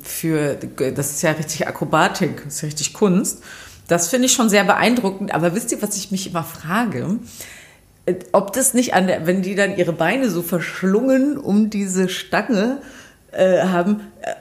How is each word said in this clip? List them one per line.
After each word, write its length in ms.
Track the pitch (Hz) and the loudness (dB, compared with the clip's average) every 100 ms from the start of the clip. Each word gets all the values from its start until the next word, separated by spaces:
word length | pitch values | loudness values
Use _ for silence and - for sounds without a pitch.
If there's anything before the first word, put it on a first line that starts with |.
für, 540 | - - 165 156 147 131 127 - 135 - | -12 -6 -2 0 0 -2 -6 -2 -2 -2
das 160 | 147 | -4
ist 100 | - | 0
ja 120 | 170 | 0
richtig 340 | 156 151 - - | 0 -4 -4 -6
Akrobatik, 760 | - 151 156 185 196 156 117 147 | -4 0 2 2 2 -4 -4 -10
das 100 | - | -8
ist 60 | |
ja 20 | 151 | -8
richtig 280 | 147 - - | -6 -6 0
Kunst. 480 | 208 180 302 - - - - - - | 2 2 0 -6 -12 -20 -20 -12 -2
Das 200 | 170 170 | 0 2
finde 180 | 254 254 | 2 2
ich 80 | |
schon 160 | - 220 | 4 4
sehr 140 | 202 | 4
beeindruckend. 720 | 190 - 202 240 196 190 196 156 | 4 4 4 2 0 -2 -4 0
Aber 180 | 170 | 0
wisst 180 | 185 233 | 0 -4
ihr, 120 | 262 | -4
was 120 | 208 202 | -4 -6
ich 120 | - | -4
mich 220 | 190 - | -6 -4
immer 120 | 165 | -6
frage? 760 | 156 - 156 196 240 135 131 226 - - - - - - _ _ - | -6 -10 -4 -2 -2 -2 -2 -4 -6 -18 -18 -20 -20 -20 _ _ -4
Äh, 100 | 180 - | -4 0
ob 200 | 196 196 | 0 0
das 200 | 247 262 | 0 2
nicht 200 | 240 247 | 2 2
an 140 | - 185 | 2 2
der, 180 | 165 160 | 0 0
wenn 160 | 185 | 0
die 140 | 185 196 | 0 0
dann 200 | 196 180 | 0 0
ihre 160 | 175 | -2
Beine 360 | 160 165 247 254 | 0 0 2 0
so 120 | 170 | 0
verschlungen 960 | 170 180 156 - 185 202 262 262 277 294 | -2 -4 -4 -4 0 2 4 2 2 -2
um 320 | - 202 214 | 0 2 2
diese 380 | 208 196 185 185 | 0 -2 0 0
Stange, 720 | 185 - - - 208 226 277 - - - _ _ | -2 -2 -2 0 0 0 -2 -10 -20 -20 _ _
äh, 300 | - 185 175 | 2 4 4
haben, 360 | 180 175 180 208 - - | 4 2 2 0 -4 -12
äh, 100 | - - | -10 -10